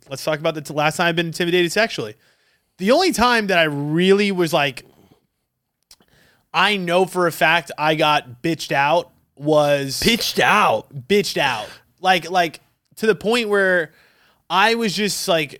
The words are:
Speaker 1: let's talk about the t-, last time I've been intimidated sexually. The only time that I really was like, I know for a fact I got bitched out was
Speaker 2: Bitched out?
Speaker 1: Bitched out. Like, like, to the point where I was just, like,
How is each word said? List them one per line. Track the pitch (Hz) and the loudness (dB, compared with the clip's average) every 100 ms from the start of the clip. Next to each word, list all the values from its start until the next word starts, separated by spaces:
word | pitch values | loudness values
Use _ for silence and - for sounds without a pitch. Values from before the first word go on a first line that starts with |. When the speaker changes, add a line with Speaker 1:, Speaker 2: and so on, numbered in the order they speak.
| - | -14
Speaker 1:
let's | 135 | -8
talk | - 151 | -4 -2
about | 165 156 | -2 -4
the | |
t-, | 143 | -6
last | 147 151 165 | 0 0 2
time | 170 | 0
I've | 170 | 0
been | 170 | -4
intimidated | - 175 180 170 | -4 0 0 0
sexually. | 208 220 - 110 - _ _ _ _ _ - | 0 -2 -4 -10 -12 _ _ _ _ _ -6
The | 190 | 2
only | 294 370 | 4 2
time | 214 247 233 202 | 2 2 2 2
that | 180 | 2
I | 156 | 2
really | 143 147 160 185 196 202 | 0 -2 2 4 4 2
was | 180 165 | 0 0
like, | 156 143 123 - _ _ _ _ _ _ _ _ _ _ - _ _ _ _ _ | 0 -2 -4 -18 _ _ _ _ _ _ _ _ _ _ -20 _ _ _ _ _
I | 160 196 208 | 0 0 0
know | 175 175 190 | 0 0 0
for | 180 175 | 0 -2
a | |
fact | - 160 170 - - | 2 2 2 -2 -4
I | 151 160 | -2 0
got | 151 147 131 120 | 2 0 -2 -8
bitched | 165 160 - | -6 -6 -4
out | 147 143 170 - _ _ - | -2 2 0 -2 _ _ -8
was | 147 151 147 143 139 131 | 0 2 2 0 -2 -2
Speaker 2:
Bitched | 202 226 - - | 0 0 -2 0
out? | 131 208 180 110 - 139 120 | 2 4 2 -2 -6 -14 -2
Speaker 1:
Bitched | 202 - 175 | 0 0 -2
out. | 139 113 104 - _ _ | -2 -4 -8 -16 _ _
Like, | 185 185 160 | 0 0 0
like, | 180 170 - _ _ _ - | -2 -2 -4 _ _ _ -4
to | 220 | -2
the | 196 | 0
point | 202 240 214 | 0 -2 0
where | 202 190 180 156 _ _ _ _ _ - | 0 2 0 -2 _ _ _ _ _ -4
I | 175 214 233 | 2 2 2
was | 226 | -2
just, | 170 208 - - | -2 -4 -4 -2
like, | 165 143 | -2 -2